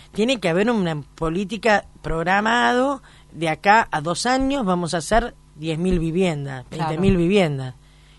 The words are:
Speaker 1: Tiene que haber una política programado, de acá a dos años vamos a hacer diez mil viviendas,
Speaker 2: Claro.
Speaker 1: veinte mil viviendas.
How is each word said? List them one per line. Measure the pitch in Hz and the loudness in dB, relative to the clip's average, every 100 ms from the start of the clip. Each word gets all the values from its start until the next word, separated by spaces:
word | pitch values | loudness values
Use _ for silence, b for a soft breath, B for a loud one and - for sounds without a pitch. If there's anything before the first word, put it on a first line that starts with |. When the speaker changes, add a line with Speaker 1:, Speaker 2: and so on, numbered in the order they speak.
| - | -8
Speaker 1:
Tiene | 185 233 247 | -2 0 0
que | 175 | 0
haber | 170 220 | 0 2
una | 226 170 151 | 0 -2 -4
política | 131 - 160 175 196 220 233 208 - - | -8 -6 -4 -4 -4 -2 2 2 0 -10
programado, | - 165 165 196 220 240 240 247 269 269 b b b | -6 -4 0 0 2 2 2 2 0 -2 b b b
de | 151 165 | -6 -4
acá | 156 202 220 - | 0 4 4 2
a | 156 | -2
dos | 151 175 240 | -4 -2 0
años | 262 269 277 190 | 0 0 0 0
vamos | 180 170 | 0 -2
a | 175 | -4
hacer | - 214 156 - - 147 | 0 0 0 -6 -20 -10
diez | 156 156 | -6 -2
mil | 185 175 | 0 0
viviendas, | 165 170 180 147 139 131 - | 0 0 0 -2 -6 -10 -10
Speaker 2:
Claro. | 156 160 | -6 -4
Speaker 1:
veinte | 160 | 0
mil | 196 180 | 2 2
viviendas. | 170 208 165 135 127 - b b b | 4 2 2 -2 -6 -12 b b b